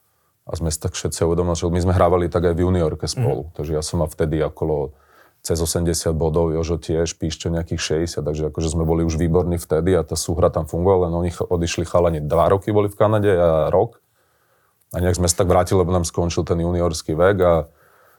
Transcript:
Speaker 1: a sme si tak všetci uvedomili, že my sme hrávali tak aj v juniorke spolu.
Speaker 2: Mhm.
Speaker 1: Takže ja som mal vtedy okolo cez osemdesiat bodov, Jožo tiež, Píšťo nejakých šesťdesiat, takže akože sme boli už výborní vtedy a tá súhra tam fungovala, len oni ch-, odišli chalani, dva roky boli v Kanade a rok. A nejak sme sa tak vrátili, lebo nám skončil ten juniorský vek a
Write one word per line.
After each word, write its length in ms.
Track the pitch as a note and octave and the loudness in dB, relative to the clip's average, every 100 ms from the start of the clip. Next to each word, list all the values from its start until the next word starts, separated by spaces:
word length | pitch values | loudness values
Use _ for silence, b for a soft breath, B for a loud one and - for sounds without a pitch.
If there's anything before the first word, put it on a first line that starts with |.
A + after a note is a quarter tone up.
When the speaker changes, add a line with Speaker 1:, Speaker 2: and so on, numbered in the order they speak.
| _ _ _ _ | _ _ _ _
Speaker 1:
a 80 | - | -12
sme 160 | E2 E2+ | -6 -4
si 100 | D#2 | -4
tak 140 | E2+ | -6
všetci 300 | - - - | -6 -8 -2
uvedomili, 320 | E2 E2+ F2 | 0 0 0
že 120 | E2 F2+ | -2 -2
my 100 | F2 | 0
sme 140 | F2 | 0
hrávali 320 | F#2 F2 F2+ F2 | 4 4 4 0
tak 160 | F2 | 0
aj 100 | F2 | 0
v 80 | E2+ | 0
juniorke 420 | F2+ F2+ D#2+ D#2+ D#2+ | 0 2 0 -2 -6
spolu. 400 | - A#2+ C2 D2 | -2 -2 -2 -6
Speaker 2:
Mhm. 60 | |
Speaker 1:
Takže 180 | - D2+ | -10 -4
ja 100 | D#2 | -4
som 200 | D2+ E2+ | -4 -4
mal 80 | D#2 | -4
vtedy 320 | - D#2+ D#2 | -2 -2 0
okolo 560 | D2 - D#2+ D2+ C2+ b b b b b | -2 -4 -2 -2 -4 b b b b b
cez 220 | - E2+ | -4 -2
osemdesiat 500 | E2 F2 E2+ E2 E2+ | 0 -2 -2 -2 -2
bodov, 380 | D#2 D#2+ D#2+ E2 | 0 0 0 0
Jožo 320 | D#2+ D#2+ E2 | 0 -2 -4
tiež, 240 | - D#2+ E2+ | -2 -2 -2
Píšťo 400 | - E2 D#2 F2 | -4 -6 -6 -4
nejakých 240 | E2+ E2 E2+ | -4 -4 -6
šesťdesiat, 460 | - D#2 D#2+ - D2 | -2 -2 -2 -4 -4
takže 180 | D#2 D#2 | -4 -4
akože 160 | D#2 D#2+ | -4 -2
sme 140 | E2 | -2
boli 240 | D#2+ E2 E2 | 0 0 0
už 80 | D#2+ | 0
výborní 460 | E2+ E2+ F2 F2 | 2 2 0 -4
vtedy 320 | - D#2 E2+ | -2 -2 2
a 80 | F2+ | 0
tá 160 | D#2 D#2 | 0 -6
súhra 320 | - E2 F2+ | -4 0 0
tam 160 | E2+ D#2+ | 0 -4
fungovala, 400 | E2+ F2+ F#2+ F2 | -2 2 2 2
len 80 | E2+ | 0
oni 140 | F2 | -2
ch-, 160 | - - | -4 -4
odišli 400 | F2 E2+ - E2 | -2 -2 -2 0
chalani, 320 | F2+ F2 D#2+ | 2 2 0
dva 320 | D2 E2 E2 | 0 2 4
roky 240 | G2 - | 2 2
boli 160 | G#2 G#2 | 0 0
v 80 | - | 0
Kanade 320 | G#2+ G#2+ G#2 | 2 2 2
a 400 | F2+ F2 D#2+ D2+ | 4 4 4 2
rok. 320 | F#2 F#2+ - _ _ _ _ _ _ _ _ _ | 2 0 -4 _ _ _ _ _ _ _ _ _
A 80 | E2+ | -2
nejak 160 | F2+ | 0
sme 160 | F2 F2 | 2 0
sa 80 | - | 0
tak 80 | F2+ | 2
vrátili, 320 | F2+ F2+ G2 | 2 4 2
lebo 160 | F2 | 2
nám 80 | F2+ | 0
skončil 400 | E2 - F2 F2 | -2 -2 -2 -2
ten 160 | D#2+ F2 | -2 -2
juniorský 560 | E2+ F2 F2 D#2+ - | 0 0 0 -2 -4
vek 240 | D#2 F#2 G2+ | 2 2 4
a 140 | F2 E2+ D2+ b b b b | 4 2 0 b b b b